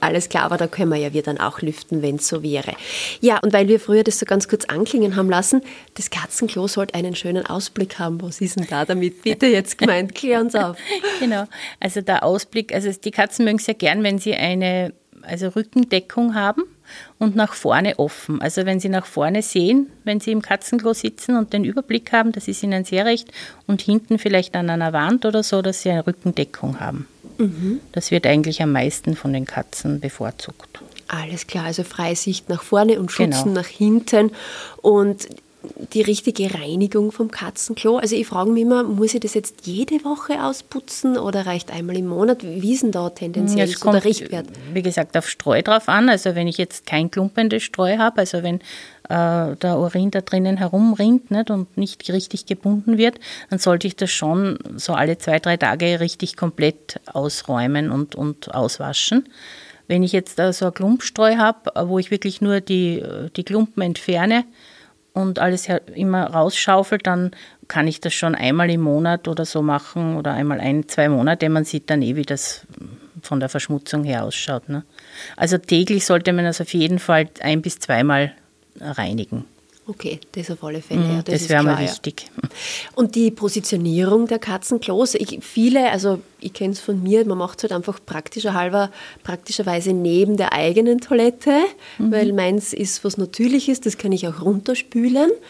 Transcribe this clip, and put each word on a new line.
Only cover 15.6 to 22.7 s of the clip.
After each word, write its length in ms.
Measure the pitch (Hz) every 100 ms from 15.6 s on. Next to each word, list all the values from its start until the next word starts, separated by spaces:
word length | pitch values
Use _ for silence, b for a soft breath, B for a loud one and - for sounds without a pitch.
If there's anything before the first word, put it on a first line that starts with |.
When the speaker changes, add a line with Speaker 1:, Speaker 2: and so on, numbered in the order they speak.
| 214 254 247 185 185 - 240
Speaker 2:
haben 280 | 214 202 220 370 - B B B B
und 180 | 214 202
nach 180 | 214
vorne 440 | - - 127 196 -
offen. 420 | 147 - - 151
Also 240 | 156 185 190
wenn 140 | 190
sie 80 | 190
nach 180 | 190 -
vorne 340 | - 151 202
sehen, 440 | 208 185 175 262 277 -
wenn 160 | 214 208
sie 120 | 220
im 100 | 220
Katzenklo 500 | - 202 - 240 220
sitzen 420 | 220 220 - - 240
und 160 | 220
den 120 | 202
Überblick 460 | 180 226 269 226 -
haben, 200 | 233 226
das 160 | 214 -
ist 140 | 196
ihnen 200 | 202